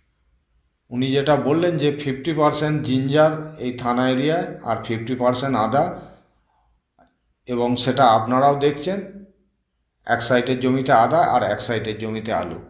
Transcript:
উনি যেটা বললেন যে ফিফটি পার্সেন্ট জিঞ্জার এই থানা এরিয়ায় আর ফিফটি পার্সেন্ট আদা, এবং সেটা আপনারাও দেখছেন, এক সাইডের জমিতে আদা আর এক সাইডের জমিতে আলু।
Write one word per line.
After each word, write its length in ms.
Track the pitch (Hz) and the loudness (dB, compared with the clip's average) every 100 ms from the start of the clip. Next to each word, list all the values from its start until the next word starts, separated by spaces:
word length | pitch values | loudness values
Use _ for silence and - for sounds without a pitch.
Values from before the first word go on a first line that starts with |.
| _ _ _ _ _ _ _ _ - | _ _ _ _ _ _ _ _ -10
উনি 220 | 123 135 | -4 0
যেটা 240 | 139 139 143 | 0 2 2
বললেন 420 | 123 160 175 156 | 2 2 2 0
যে 180 | 147 143 | 0 -2
ফিফটি 280 | 139 131 160 | -4 -6 -4
পার্সেন্ট 540 | 156 151 147 151 151 123 | 0 2 2 -2 -2 0
জিঞ্জার 680 | 131 135 151 156 156 - - | -2 2 4 4 2 -8 -8
এই 200 | 123 120 | -8 -4
থানা 320 | 123 123 127 | -2 0 0
এরিয়ায় 480 | 131 147 170 - - | 0 0 -2 -4 -8
আর 120 | 120 110 | -6 -6
ফিফটি 300 | - 113 113 | -4 -6 -4
পার্সেন্ট 420 | 123 123 123 139 117 | -2 0 0 0 0
আদা, 540 | 110 135 175 - - - _ _ _ _ _ _ _ _ _ _ _ _ - | 0 0 0 -4 -16 -20 _ _ _ _ _ _ _ _ _ _ _ _ -8
এবং 300 | 120 120 120 | -2 -2 -2
সেটা 280 | 131 127 | 0 4
আপনারাও 540 | 123 113 113 127 143 143 | 4 4 2 2 2 4
দেখছেন, 420 | 147 147 180 202 - - - _ _ _ _ _ _ _ | 0 0 -4 -6 -8 -16 -20 _ _ _ _ _ _ _
এক 180 | - 117 | -4 -2
সাইডের 380 | - 123 123 127 | 0 0 0 0
জমিতে 320 | 131 131 131 | 0 0 4
আদা 260 | 120 120 160 | 4 4 4
আর 240 | 165 123 | 2 2
এক 180 | 101 104 | 0 -2
সাইডের 380 | - 110 110 107 | -2 -4 -4 -6
জমিতে 340 | 110 110 110 | -6 -6 -4
আলু। 260 | 90 87 82 | -4 -4 -10